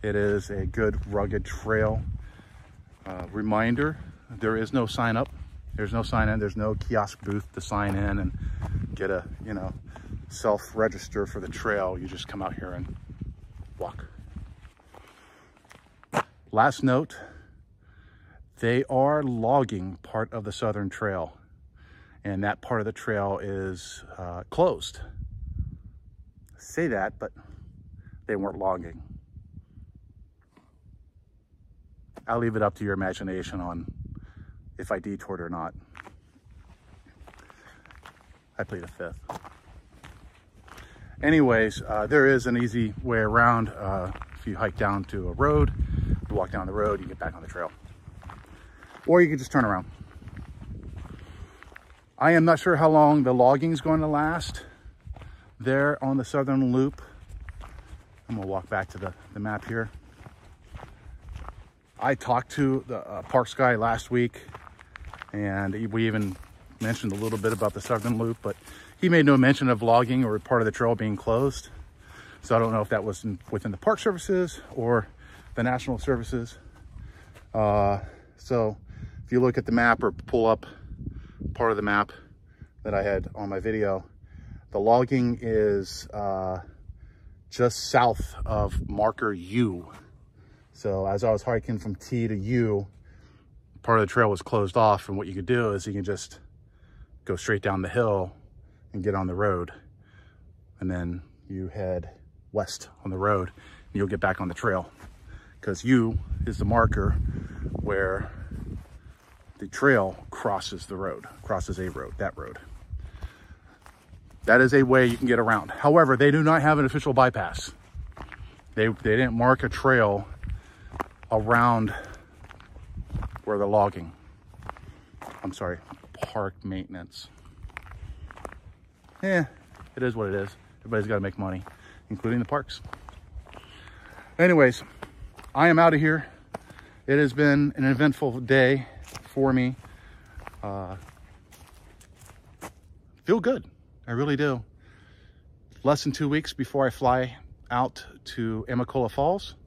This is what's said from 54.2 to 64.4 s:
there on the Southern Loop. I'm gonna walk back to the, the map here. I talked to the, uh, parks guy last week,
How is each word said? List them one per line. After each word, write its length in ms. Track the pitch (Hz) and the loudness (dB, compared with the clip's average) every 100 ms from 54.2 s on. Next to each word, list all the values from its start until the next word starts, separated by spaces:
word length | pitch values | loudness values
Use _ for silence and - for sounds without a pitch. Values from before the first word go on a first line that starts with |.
| 156 165 - - - - - - - - - - - - | 0 -2 -6 -10 -16 -20 -20 -20 -16 -16 -16 -20 -20 -6
there 440 | 113 135 143 147 | 0 2 2 0
on 140 | 135 135 | -2 -2
the 80 | 120 | -2
Southern 460 | 143 135 135 131 | -2 0 2 4
Loop. 320 | 127 135 - - - - - - - - - - - - - - | 4 2 -2 -18 -20 -18 -16 -14 -16 -16 -18 -20 -20 -20 -20 -10
I'm 80 | 113 | -8
gonna 120 | 95 | -4
walk 200 | 95 90 | -6 -4
back 220 | 101 95 | -6 -6
to 60 | 92 | -8
the, 160 | 95 90 - 104 | -12 -12 -16 -8
the 40 | |
map 260 | 107 107 - | -6 -6 -6
here. 260 | 117 113 - - - - - - - - - - - - - - - - - - _ _ _ | -6 -6 -10 -20 -20 -20 -20 -20 -20 -20 -18 -18 -20 -20 -20 -16 -14 -14 -18 -20 _ _ _
I 160 | 131 135 | 0 0
talked 340 | - 120 - | 0 0 0
to 300 | - 139 131 131 | 0 0 0 -4
the, 100 | 113 - | -10 -8
uh, 140 | 101 | -12
parks 320 | - 131 120 | 0 0 0
guy 220 | - 127 117 | 2 2 4
last 340 | 113 113 - | 2 0 0
week, 320 | 123 120 - | 0 0 -2